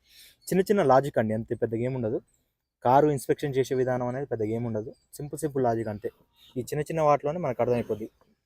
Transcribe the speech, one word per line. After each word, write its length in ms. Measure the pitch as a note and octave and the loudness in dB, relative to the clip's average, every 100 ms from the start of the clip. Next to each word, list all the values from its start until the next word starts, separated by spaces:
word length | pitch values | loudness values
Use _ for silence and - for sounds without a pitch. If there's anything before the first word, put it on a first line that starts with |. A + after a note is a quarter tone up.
| _ - - _ - | _ -20 -20 _ -2
చిన్న 140 | F3 | 0
చిన్న 220 | F#3 G3+ | 2 2
లాజిక్ 340 | D3+ C3 C#3 C#3 | 6 6 4 0
అండి, 160 | A2 | 0
అంతే 220 | A2 A2+ A2+ | -2 -4 -4
పెద్దగా 240 | A2+ A2+ | -2 -2
ఏముండదు. 420 | B2 C3 A2 D3 - _ _ _ _ _ B2 | -4 -2 -2 -4 -8 _ _ _ _ _ 4
కారు 220 | C3+ D3+ | 6 4
ఇన్స్‌పెక్షన్ 480 | C#3 - D3 D3 C3 | 0 -2 -4 -2 -2
చేసే 200 | B2+ C3 | 0 0
విధానం 320 | B2+ B2+ B2 | 0 0 -2
అనేది 180 | B2 C#3+ | -6 -6
పెద్దగా 220 | A#2 G#2+ | -4 -2
ఏముండదు, 480 | A2+ A#2+ A2 A2+ - _ | -2 -4 -4 -6 -14 _
సింపుల్ 260 | - D3 D3+ | -14 -12 -6
సింపుల్ 240 | D#3 C3+ | -4 0
లాజిక్ 240 | A#2+ A2+ A2+ | 0 0 -2
అంతే. 240 | G#2 A#2 - _ _ - C3 | -6 -8 -12 _ _ -12 -8
ఈ 20 | |
చిన్న 220 | A#2 D3 | -6 -4
చిన్న 200 | D3 D#3+ | -4 0
వాటిలోనే 380 | D3+ C#3+ C#3+ E3+ | 4 2 0 -4
మనకు 220 | D#3 B2 | -4 0
అర్థమైపోద్ది 480 | A#2+ A#2+ A#2 G#2+ - _ _ _ | 2 0 0 -4 -8 _ _ _